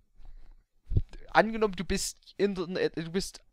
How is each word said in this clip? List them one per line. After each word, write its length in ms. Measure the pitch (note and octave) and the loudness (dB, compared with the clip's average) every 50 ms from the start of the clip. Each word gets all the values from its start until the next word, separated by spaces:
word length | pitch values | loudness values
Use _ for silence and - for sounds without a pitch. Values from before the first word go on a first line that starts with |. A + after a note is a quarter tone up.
| - _ _ - - - - - - - - - _ _ _ _ _ - - - - - - - - - - | -20 _ _ -16 -16 -14 -14 -14 -16 -16 -18 -20 _ _ _ _ _ 2 2 2 2 2 -6 -16 -14 4 4
Angenommen, 420 | D#3 F#3+ A3 A3+ A3 A3 G#3 F3+ | 4 4 6 2 2 0 0 0
du 80 | - F3+ | -4 -2
bist 500 | - F#3+ F#3 - - - - _ - - | -2 -2 -2 -2 -4 -8 -10 _ -16 -2
Internet, 640 | - F#3+ G3+ G3 F#3 E3+ E3+ F#3 - - D#3+ - | 0 0 0 2 -2 -4 -4 0 0 0 2 0
du 120 | E3 E3 E3 | -2 -6 -2
bist 320 | E3 G3 - - - - - _ | -2 -2 -2 -4 -10 -16 -20 _